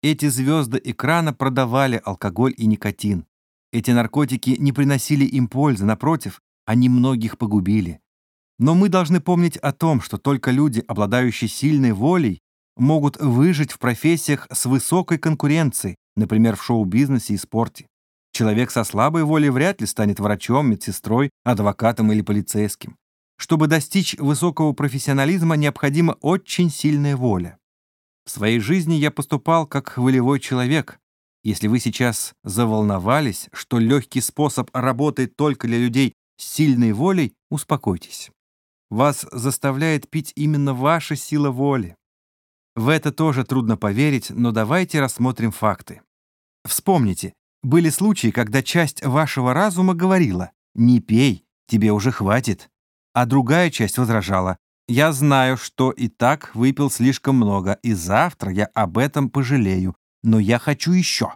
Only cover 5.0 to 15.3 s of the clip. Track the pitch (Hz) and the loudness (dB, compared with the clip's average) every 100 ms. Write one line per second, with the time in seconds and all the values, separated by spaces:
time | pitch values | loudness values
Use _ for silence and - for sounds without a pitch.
5 | - 147 139 135 123 135 147 110 98 113 | 0 0 2 0 -2 0 0 2 0 0
6 | 139 160 98 - _ _ - 117 127 123 | 0 -2 -4 -14 _ _ 0 2 4 4
7 | 127 127 110 - 107 104 95 107 87 82 | 2 0 -4 -6 -2 0 2 0 -2 -10
8 | _ _ _ _ _ _ 123 175 202 185 | _ _ _ _ _ _ 2 4 4 2
9 | 160 175 147 175 175 - 143 - 165 139 | 2 0 2 2 2 0 -6 -2 0 0
10 | - 98 139 139 131 127 151 113 - 104 | -2 -4 -2 0 0 2 2 0 -4 -2
11 | 101 123 127 110 110 - 143 147 127 98 | 0 2 0 -2 -6 -2 0 2 2 2
12 | 131 180 127 87 _ _ _ - 131 156 | 2 2 0 -2 _ _ _ 0 2 4
13 | 143 - 147 120 160 156 151 - 120 117 | 0 0 0 4 4 2 -2 -2 -2 0
14 | 156 170 - 143 - - 123 131 - 175 | 0 0 0 -4 -4 -6 0 0 2 -2
15 | 180 160 165 | 0 -2 0